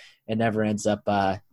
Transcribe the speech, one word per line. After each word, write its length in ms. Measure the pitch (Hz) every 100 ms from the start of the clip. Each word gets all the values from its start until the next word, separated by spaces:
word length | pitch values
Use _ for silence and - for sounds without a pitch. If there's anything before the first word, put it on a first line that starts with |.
| - - -
and 100 | 113
never 240 | 113 107
ends 240 | 107 104 107
up, 160 | 104 -
uh, 320 | 101 98 95 -